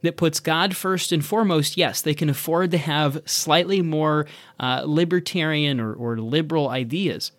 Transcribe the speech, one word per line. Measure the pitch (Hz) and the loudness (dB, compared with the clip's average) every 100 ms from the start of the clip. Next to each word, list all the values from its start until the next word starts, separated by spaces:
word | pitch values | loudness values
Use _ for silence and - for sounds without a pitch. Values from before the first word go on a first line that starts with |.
that | 165 165 | -2 0
puts | 170 156 | 0 0
God | - 160 190 185 | -2 0 0 -2
first | 190 185 - | -2 -2 0
and | 165 | -2
foremost. | 147 208 214 160 147 - | 0 0 2 2 0 0
Yes, | 160 - | 0 0
they | - | -2
can | 147 156 | 0 0
afford | 139 - 165 185 | -2 0 0 2
to | 170 | 0
have | 147 147 151 143 | 0 0 0 -2
slightly | - - - 156 175 196 | -4 -4 2 2 4 0
more, | 170 156 156 151 147 - - _ | 0 2 2 2 -2 -8 -20 _
uh, | 127 127 147 | -2 -2 0
libertarian | 151 170 180 175 190 156 151 147 135 | 2 4 2 0 -2 0 2 0 0
or, | 110 | -2
or | 107 117 113 | -4 -4 -4
liberal | 110 147 156 165 143 | 0 0 0 0 0
ideas. | 127 123 156 190 87 - | -2 -2 -2 -2 -2 -8